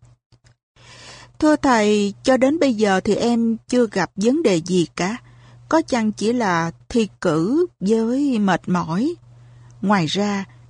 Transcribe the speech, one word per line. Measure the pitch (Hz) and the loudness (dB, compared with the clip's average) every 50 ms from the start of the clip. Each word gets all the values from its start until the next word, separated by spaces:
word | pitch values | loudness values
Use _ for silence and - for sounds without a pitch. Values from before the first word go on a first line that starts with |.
| - - _ _ _ _ _ _ _ _ _ _ _ _ _ _ - - - - - - - - - - _ - | -20 -20 _ _ _ _ _ _ _ _ _ _ _ _ _ _ -20 -20 -20 -20 -20 -20 -20 -20 -20 -20 _ 0
Thưa | 311 302 302 | 2 2 2
thầy, | 294 - 277 240 220 208 208 214 208 202 202 - - - | 2 2 2 4 4 4 2 2 2 0 -2 -4 -2 0
cho | 262 262 | 0 2
đến | 240 262 277 311 349 | 2 2 0 0 2
bây | 294 269 226 | 0 0 0
giờ | 202 214 202 190 185 | 0 0 0 0 0
thì | - 214 196 | 0 0 0
em | - 214 233 240 233 233 226 226 - - | 0 0 0 0 0 0 -2 -2 -4 -6
chưa | - 247 247 240 208 | -2 0 0 0 0
gặp | - 190 196 - _ | 0 -2 -4 -4 _
vấn | 196 208 240 269 330 320 | -2 0 0 2 2 2
đề | 220 185 165 | 2 0 0
gì | 165 175 185 180 156 - _ | 0 0 0 0 0 -2 _
cả. | - 170 190 233 - - - - - - - - - - - | -6 -4 -4 -6 -8 -12 -18 -20 -20 -20 -20 -20 -18 -6 -2
Có | - - | 0 0
chăng | 320 - 262 233 220 214 | 0 0 -2 -2 -2 -2
chỉ | 208 - 202 220 240 | -4 -2 -2 -2 -2
là | 247 220 190 175 165 165 165 - - _ - | 0 0 0 0 0 -2 -4 -6 -10 _ -4
thi | - 233 220 190 - _ | -2 -2 -2 -2 -4 _
cử | - 180 151 160 165 214 277 330 359 - _ - | -2 0 0 0 0 0 0 0 -2 -2 _ -6
với | 180 202 226 226 226 226 247 277 294 277 247 214 | -2 -2 0 0 0 -2 -2 -2 -2 0 0 0
mệt | 202 190 175 - - - | 0 0 0 -2 -2 -2
mỏi. | 180 175 170 160 165 196 262 330 349 - _ - - - - - - - - - - - | -4 -4 -2 -4 -4 -4 -4 -4 -6 -8 _ -20 -20 -20 -20 -20 -20 -20 -20 -20 -12 -4
Ngoài | - 196 208 190 160 | -2 0 2 2 0
ra | 143 - 196 208 208 202 196 190 - - - - | 0 -2 -2 -2 -2 -2 -4 -6 -10 -16 -20 -20